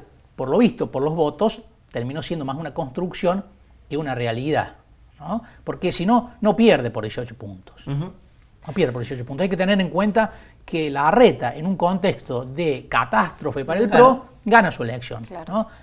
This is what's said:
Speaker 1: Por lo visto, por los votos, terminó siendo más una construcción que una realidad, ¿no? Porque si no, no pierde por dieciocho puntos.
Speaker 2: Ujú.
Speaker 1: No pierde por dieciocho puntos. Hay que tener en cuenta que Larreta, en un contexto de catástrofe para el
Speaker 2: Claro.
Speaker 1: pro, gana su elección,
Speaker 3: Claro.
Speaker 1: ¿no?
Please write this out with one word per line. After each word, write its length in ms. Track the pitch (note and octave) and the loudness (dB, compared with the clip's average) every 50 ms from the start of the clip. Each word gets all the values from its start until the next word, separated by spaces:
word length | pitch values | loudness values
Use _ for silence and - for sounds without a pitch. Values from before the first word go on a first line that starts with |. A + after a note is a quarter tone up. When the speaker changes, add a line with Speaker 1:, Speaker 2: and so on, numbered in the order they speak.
| - _ _ _ _ _ _ | -10 _ _ _ _ _ _
Speaker 1:
Por 120 | - C3+ B2+ | -8 -4 0
lo 100 | C#3+ G3 | 4 4
visto, 320 | B3 G3+ - - D#3 B2 | 4 4 2 0 -6 -6
por 120 | - C3+ C3+ | -4 -2 -2
los 120 | D3+ D#3 | -2 0
votos, 480 | E3+ D#3 D3 D3 - G3+ A3+ - - - - _ _ _ _ | 0 0 0 0 0 0 0 0 -2 -14 -20 _ _ _ _
terminó 320 | - B2+ A#2+ B2 C#3 D#3 C#3 | -8 -6 -6 -6 -6 -8 -6
siendo 220 | - F3 D#3+ C#3 | -6 -8 -6 -6
más 120 | C3 C3+ | -8 -8
una 160 | D3 E3 D3 C3 | -8 -8 -8 -8
construcción 720 | - E3 C3 - - F3+ F3+ E3+ - - F3 F3+ G3 - - - _ _ _ - - - - | -8 -8 -6 -6 -6 -6 -6 -6 -2 0 0 0 0 -4 -8 -18 _ _ _ -20 -20 -14 -8
que 80 | C#3 | -6
una 180 | D3 D#3+ C#3+ B2+ | -6 -4 -4 -4
realidad, 600 | B2 A#2+ A#2 A2+ A#2 C3 D3+ D3+ B2 G2 - - - _ _ - _ - _ _ _ | -4 -4 -4 -4 -4 -2 -2 0 0 -2 -4 -8 -20 _ _ -20 _ -20 _ _ _
¿no? 240 | D3 D#3 G3 A#3 - - - - - | -10 -8 -8 -8 -8 -10 -20 -16 -10
Porque 280 | - C#3 - - F3+ - | -10 -8 -4 -4 -4 -2
si 140 | - E3+ | 0 2
no, 260 | F#3+ A#3+ A#3+ A#3 - - - | 2 2 2 2 -2 -8 -2
no 140 | - G#3+ G#3 | 0 0 2
pierde 360 | - A3+ A3+ F3 C#3+ B2 A#2 | 6 6 6 6 6 2 -2
por 140 | - A#2 G#2+ | -6 -6 -8
dieciocho 300 | A2 - - B2 A#2+ A2+ | -6 -6 -8 -8 -10 -12
puntos. 520 | - - G2+ G2 F#2 F#2 - - - - | -14 -14 -14 -14 -16 -18 -20 -20 -16 -10
Speaker 2:
Ujú. 260 | C#3 C#3 C#3+ E3 F#3+ F#3 - - - _ _ _ _ _ _ - | -6 -6 -6 -6 -8 -10 -16 -20 -20 _ _ _ _ _ _ -16
Speaker 1:
No 60 | - C3 | -10 -2
pierde 180 | - E3+ B2+ A#2+ | 0 0 0 0
por 80 | B2 A#2 | -4 -6
dieciocho 220 | - C#3+ B2 B2 | -8 -8 -10 -8
puntos. 180 | - C#3 C#3 F3+ | -10 -4 -4 -2
Hay 40 | F#3+ | -2
que 80 | F#3+ | 0
tener 240 | F3 F#3 F#3 G#3 G3 | 0 2 2 2 2
en 80 | F#3+ D#3+ | 2 0
cuenta 400 | C#3+ E3+ G3+ G#3+ F#3 A3+ A3 G3+ - - - - - - - | 0 0 0 2 2 2 0 0 -2 -12 -20 -20 -20 -20 -14
que 260 | - - E3 D#3 D3 | -6 -4 -2 -2 -2
Larreta, 640 | C#3 C#3 C#3 D#3 F#3 A#3 B3+ G3+ C#3 A#2+ - A#2+ B2+ | 0 2 2 4 6 8 8 6 6 4 -4 -6 -6
en 120 | C#3+ D#3 | -4 -4
un 100 | F#3 F#3+ | -4 -2
contexto 680 | D#3+ F3 F3 F#3+ F#3 F#3+ F#3+ - - - - C3 A#2+ C3 | 0 0 0 0 0 0 -2 -2 -2 -6 -8 -8 -6 -6
de 420 | B2+ C3 D3+ F3 D#3+ C#3 B2+ - - | -8 -6 -4 -2 -2 -2 -4 -6 -2
catástrofe 760 | - B2 B2 B2 - G#3+ G3+ E3 - - - D3 - C#3+ C3 | 0 0 0 2 0 0 0 0 -4 -8 -8 -6 -6 -4 -4
para 160 | C#3+ E3 F#3+ | -4 0 0
el 80 | A#3 G#3+ | 0 4
Speaker 2:
Claro. 160 | G3+ - B3 | 6 8 8
Speaker 1:
pro, 220 | C4 B3+ B3+ - - - - - | 8 6 4 -4 -14 -20 -10 -2
gana 260 | G#3 G#3+ A#3 G#3 E3 | 4 6 6 6 4
su 120 | - - C3 | 0 -4 -6
elección, 420 | A2+ A#2+ B2 - - B2 A2 A#2 | -6 -6 -8 -10 -10 -12 -12 -12
Speaker 3:
Claro. 280 | - F#3+ E3+ D#3+ - F3+ | -14 -14 -14 -12 -6 -4
Speaker 1:
¿no? 160 | G#3+ A3 - - - | -4 -4 -4 -8 -20